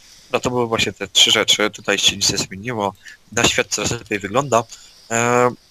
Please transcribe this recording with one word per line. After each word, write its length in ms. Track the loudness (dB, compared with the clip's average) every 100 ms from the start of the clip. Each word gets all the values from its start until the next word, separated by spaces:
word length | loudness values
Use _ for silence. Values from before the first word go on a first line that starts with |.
| -20 -20 -4
no 80 | -2
to 100 | -2
były 160 | -2 0
właśnie 260 | 0 -2
te 160 | -4 -2
trzy 220 | 2 4
rzeczy, 400 | 4 2 2 0
tutaj 280 | -2 -2 0
się 180 | 0 0
nic 140 | -2
nie 80 | -2
zmieniło, 560 | -6 -8 -8 -4 -4 -4 -18 -20 -6
na 120 | 0
świat 220 | 0 0 -2
coraz 220 | -2 -4
lepiej 280 | -6 -6 -6
wygląda. 460 | -2 -2 2 0 0 -12 -20 -18 -4
E, 400 | 0 2 4 2 0 _